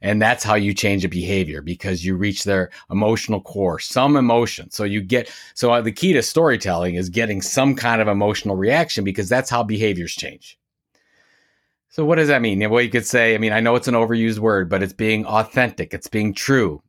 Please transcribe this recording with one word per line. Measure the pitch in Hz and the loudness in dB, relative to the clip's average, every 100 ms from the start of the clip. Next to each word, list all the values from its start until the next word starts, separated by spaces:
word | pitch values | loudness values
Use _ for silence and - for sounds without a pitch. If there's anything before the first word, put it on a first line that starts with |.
And | 98 107 | -2 2
that's | 110 123 | 2 0
how | 107 107 | 0 0
you | 101 | 0
change | 98 107 98 90 | -2 0 0 -2
a | |
behavior, | 87 87 98 80 73 | -4 -2 -2 -2 -6
because | 76 87 101 90 | -10 -8 -6 -4
you | 90 92 | -4 -2
reach | 101 98 | -2 -4
their | 101 95 90 - - | -2 -2 -2 -8 -6
emotional | 95 107 110 - 104 | 0 2 0 -2 -6
core, | - 101 92 80 | -6 -2 -2 -2
some | - 127 139 147 | -4 0 2 4
emotion. | 120 117 117 - 95 | 4 2 0 -4 -12
So | - | -6
you | 104 104 | -4 -4
get, | 95 123 - - - | 0 -2 -2 -12 -18
so, | - 120 | -2 0
uh, | 120 | 2
the | 113 | 0
key | 101 185 | 0 2
to | 147 | 2
storytelling | 110 156 160 120 98 87 90 87 | 2 2 2 2 0 -2 -2 -2
is | 92 | -4
getting | 101 113 98 | -2 -2 -4
some | - - 139 135 | -4 0 2 2
kind | 123 113 | 0 0
of | 107 | 2
emotional | 101 104 104 107 95 | 2 0 0 -2 -2
reaction, | 101 151 170 - | 2 2 0 -2
because | 98 95 95 | -4 -4 0
that's | 123 131 | 0 0
how | 120 | -2
behaviors | 107 107 110 90 82 - | -2 0 0 -2 -6 -8
change. | 71 - - - _ _ _ _ _ _ _ _ _ _ _ _ _ | -12 -14 -20 -20 _ _ _ _ _ _ _ _ _ _ _ _ _
So | - | -2
what | 151 165 | 2 2
does | 147 | 4
that | 135 | 2
mean? | 117 98 107 | 2 0 2
Well, | 117 | 2
you | 120 | 2
could | 120 - | 0 0
say, | 123 113 107 | 4 4 4
I | |
mean, | 110 | 2
I | 110 | 2
know | 117 120 | 2 2
it's | 127 | 2
an | 120 | 2
overused | 113 117 113 107 | 2 2 0 0
word, | 110 101 87 | 2 2 2
but | 95 | 0
it's | 95 | -2
being | - 110 107 104 | -2 0 0 0
authentic. | 110 110 131 120 - 85 | 0 0 0 0 -2 -10
It's | 92 - | -10 -6
being | 107 107 | -2 -2
true. | 98 - 135 98 73 | -2 0 2 2 -2